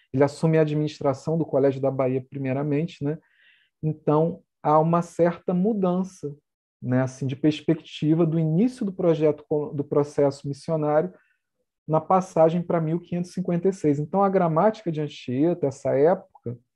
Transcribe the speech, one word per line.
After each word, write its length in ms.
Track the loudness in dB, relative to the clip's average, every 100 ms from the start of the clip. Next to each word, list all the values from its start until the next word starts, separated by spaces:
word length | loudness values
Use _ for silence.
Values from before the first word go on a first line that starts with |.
| _
ele 120 | 0
assume 340 | 0 2 2 2
a 40 |
administração 760 | 2 0 -4 -2 -4 -2 -4 -4
do 80 | -2
Colégio 340 | 2 2 2
da 100 | -2
Bahia 340 | 0 -2 -2 -6
primeiramente, 760 | -8 -4 -4 -2 -2 -2 -4
né? 140 | -6 -6 _ _ _ _ _ _
Então, 600 | -6 -4 0 2 0 -2 _ _
há 180 | 0 2
uma 220 | 4 2
certa 520 | 0 0 0 0 -4
mudança, 840 | -2 0 0 0 -2 -4 -8 -14 -14 _ _ _ _
né, 200 | -2 -2
assim, 260 | -2 -4 -6
de 80 | -2
perspectiva 920 | 0 0 -2 -2 -4 -4 0 2 2
do 140 | 0
início 460 | 0 2 0 -2 -6
do 80 |
projeto 500 | -2 0 2 2 0 -4
co-, 260 | -4 -4
do 100 | -6
processo 640 | -2 0 0 2 0 0 -8
missionário 640 | -10 -6 -4 0 0 0 -6 _ _ _ _ _ _ -2
na 120 | -2
passagem 640 | 2 0 2 4 4 4
para 180 | -2 -2
mil 200 | 0 -4
quinhentos 320 | -4 -8 -6
e 20 |
cinquenta 340 | -6 -4 0 0
e 60 |
seis. 260 | 0 0 0
Então, 240 | -2 0
a 60 | 2
gramática 600 | 2 2 2 2 0 -6
de 100 | -6
Anchieta, 640 | -6 -8 -6 0 0 0 -2
essa 320 | -4 -2 2
época, 600 | 2 2 -4 _ -14 -14 _